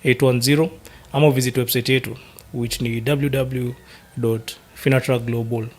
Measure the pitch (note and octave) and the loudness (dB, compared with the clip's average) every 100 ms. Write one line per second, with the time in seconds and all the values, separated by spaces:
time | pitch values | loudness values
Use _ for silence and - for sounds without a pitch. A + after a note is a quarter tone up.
0 | C3+ B2 C3+ B2 B2 D3 E3 - - - | 2 4 4 4 2 2 2 -4 -20 -20
1 | - C#3 D3+ C3 B2+ C3 A#2+ C3 A#2+ C3 | -6 4 4 4 0 -2 -2 -2 2 0
2 | - A#2 - - - B2 A#2 - A#2+ A#2 | 0 -14 -18 -20 -12 -6 -6 -4 -4 -2
3 | A#2 D3 C#3+ C3+ C3 B2+ B2 B2+ - - | -2 0 0 -2 -2 -4 -6 -8 -20 -20
4 | - - A#2 A2+ A2+ - - - C3+ C3 | -14 -4 -2 -2 -6 -16 -20 -4 0 0
5 | C3 B2 A#2 A#2+ A2+ A#2 A2+ | 0 -4 -2 -6 -4 -6 -8